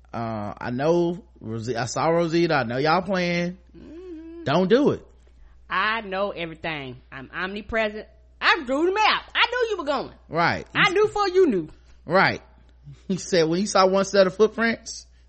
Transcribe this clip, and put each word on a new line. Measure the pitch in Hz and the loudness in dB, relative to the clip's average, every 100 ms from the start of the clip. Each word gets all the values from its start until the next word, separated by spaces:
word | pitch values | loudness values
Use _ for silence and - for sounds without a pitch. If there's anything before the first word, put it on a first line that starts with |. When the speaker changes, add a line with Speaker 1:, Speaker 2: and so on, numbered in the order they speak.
| _ | _
Speaker 1:
uh, | 113 113 110 104 - | -8 -6 -6 -8 -8
I | 117 | -6
know | 123 151 175 170 180 - - | -2 2 2 2 -2 -10 -14
Rosi-, | 107 113 113 113 | -10 -6 -4 -4
I | 127 | -4
saw | 135 151 | 0 2
Rosita. | 170 170 170 170 147 | 2 2 2 2 2
I | |
know | 117 127 | 0 0
y'all | 151 175 | 2 2
playing. | 180 185 175 175 175 185 - - | 0 -2 -2 -2 -4 -8 -18 -20
Speaker 2:
Mm-hmm. | - 330 370 320 330 339 | -18 -16 -14 -14 -14 -8
Speaker 1:
Don't | 320 165 185 | 0 0 4
do | 247 247 | 4 4
it." | 101 - - - - - - - | 0 -6 -20 -20 -20 -20 -20 -6
Speaker 2:
"I | 180 208 226 | -2 -2 -2
know | 202 190 202 | -4 -4 -4
everything. | 160 170 160 170 151 131 123 - | -4 -10 -8 -8 -8 -10 -14 -16
I'm | 135 127 | -18 -12
omnipresent. | 160 185 208 208 226 214 214 - _ _ - | -8 -8 -8 -6 -4 -4 -6 -16 _ _ -2
I | 302 415 240 | 0 0 0
drew | 269 349 | 0 0
the | |
map. | 403 415 202 - | 2 2 0 -2
I | 311 466 | 0 0
knew | 494 466 | 0 -2
you | 370 | -2
were | 285 | -4
going. | 269 139 - - | -4 -6 -12 -6
Speaker 1:
Right. | 156 160 90 - 262 | 0 0 0 -4 0
Speaker 2:
I | 392 | 2
knew | 370 427 | 2 0
before | 415 392 | 0 2
you | 370 339 | 4 4
knew." | 190 156 - - - - | 2 -4 -14 -20 -14 0
Speaker 1:
Right. | 185 151 95 - - - - 143 135 - | 4 4 0 -10 -20 -20 -20 -20 -12 -6
He | 185 | -6
said | - 180 160 | 0 2 4
when | 175 | 2
he | 208 | 2
saw | 196 185 | 4 6
one | 196 190 | 4 2
set | 202 185 | 4 4
of | 185 | 4
footprints, | 214 220 226 226 - - - - | 2 2 -2 -2 -8 -16 -18 -20